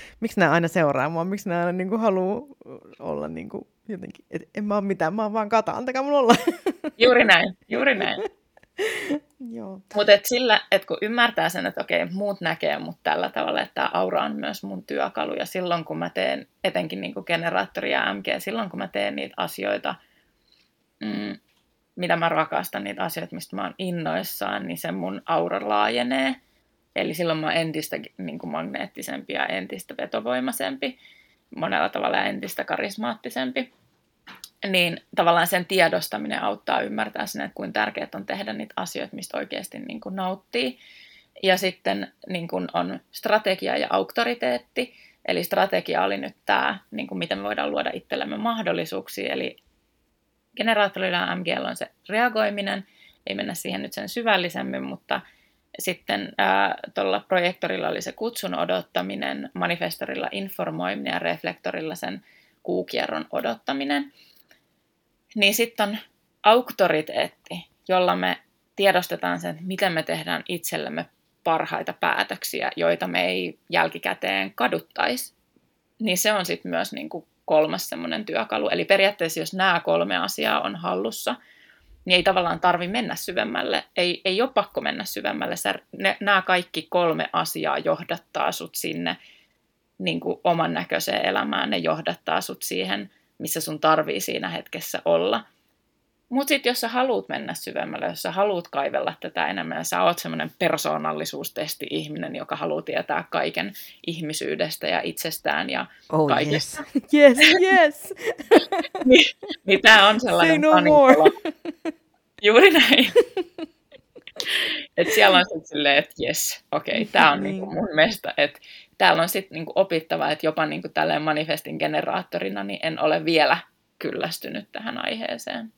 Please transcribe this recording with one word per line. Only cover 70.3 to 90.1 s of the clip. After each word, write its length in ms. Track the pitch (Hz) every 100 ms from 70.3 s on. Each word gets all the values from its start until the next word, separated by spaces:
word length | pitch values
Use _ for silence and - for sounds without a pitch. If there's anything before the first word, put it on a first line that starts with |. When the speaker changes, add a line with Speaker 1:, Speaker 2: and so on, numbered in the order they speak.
| 160 -
Speaker 2:
itsellemme 580 | 175 - - - - - _ _ _
parhaita 500 | - 320 160 165 170
päätöksiä, 800 | - 175 - - 185 - - - -
joita 320 | 165 - 185
me 180 | 90 90
ei 340 | 92 87 - -
jälkikäteen 800 | 170 160 170 - - - 98 190 -
kaduttaisi. 800 | 240 - - - - 254 - _ _ _ _ _ _ -
Niin 180 | 220 185
se 160 | 214
on 120 | 202 175
sit 180 | 170
myös 300 | - - -
niinku 340 | - - 170 - _ -
kolmas 440 | 156 156 185 -
semmonen 360 | - - - -
työkalu. 440 | - 220 220 208
Eli 160 | 170 -
periaatteessa, 540 | 196 196 202 165 160
jos 140 | 160
nämä 260 | 190 190 170
kolme 380 | 175 170 175 -
asiaa 440 | - - 220 -
on 140 | - 185
hallussa, 600 | 175 185 220 220 - 254 - _ - _ _ - -
niin 100 | 180
ei 80 |
tavallaan 360 | 185 185 175 170
tarvi 280 | 180 170 175
mennä 280 | 226 220 -
syvemmälle. 680 | - 185 214 - - - - -
Ei, 240 | 180 - 190
ei 160 | 190
ole 80 | 262
pakko 280 | - - -
mennä 240 | - - -
syvemmälle. 500 | - - - - 180
Sä, 200 | 202 196 - -
ne, 200 | 190 -
nämä 220 | 202 196
kaikki 460 | 190 180 175 160 -
kolme 400 | 180 170 160 151
asiaa 440 | 165 160 160 156 139
johdattaa 720 | 156 165 175 170 - - 147
sut 240 | 180 - -
sinne 420 | 170 160 165 175 - - _ _ _ _ _ -
niinku 440 | 185